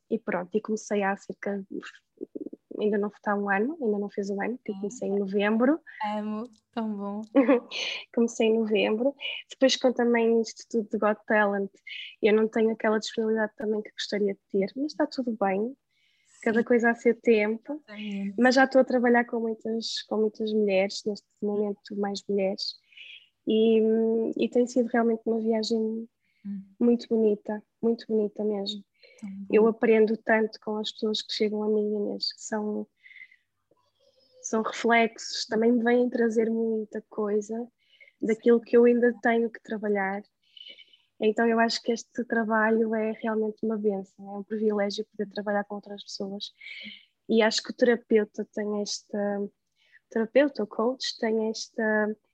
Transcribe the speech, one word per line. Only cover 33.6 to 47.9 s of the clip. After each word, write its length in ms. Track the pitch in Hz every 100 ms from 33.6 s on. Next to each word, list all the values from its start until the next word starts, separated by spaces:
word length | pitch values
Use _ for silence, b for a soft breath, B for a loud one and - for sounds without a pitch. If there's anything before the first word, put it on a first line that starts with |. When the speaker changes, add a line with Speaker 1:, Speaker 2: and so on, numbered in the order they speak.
| _ _ _ _ _ _ _ _
Speaker 1:
são 200 | - 220
reflexos, 840 | 220 - 226 233 226 - - - -
também 260 | 220 226
me 120 | 247
vêm 260 | 226 247 247
trazer 400 | 240 233 220 226
muita 520 | 226 226 220 214 214 -
coisa 580 | - 208 214 208 226 240 _ b b b b
daquilo 400 | 208 220 240 233
que 160 | 233 240
eu 80 |
ainda 300 | 240 240 240 233
tenho 280 | 247 233 233
que 120 | -
trabalhar. 600 | - 220 208 202 190 202 208 _ B B B B B B B -
Então 260 | 220 214 233
eu 140 | 226
acho 200 | 226 -
que 100 | -
este 320 | 233 - -
trabalho 680 | 240 233 214 220 214 226 220
é 180 | 220 220 226
realmente 420 | 226 220 214 214
uma 140 | 220 220
bênção, 560 | 208 196 190 - 196
é 40 | 202
um 40 |
privilégio 640 | 196 214 220 208 202 202 214 -
poder 140 | 202
trabalhar 320 | 208 202 202
com 120 | 202 202
outras 260 | 202 202
pessoas. 500 | - - 196 202 - B B B 214 B B _ -
E 120 | 220
acho 220 | 214 214
que 80 | -
o 40 | -
terapeuta 680 | 240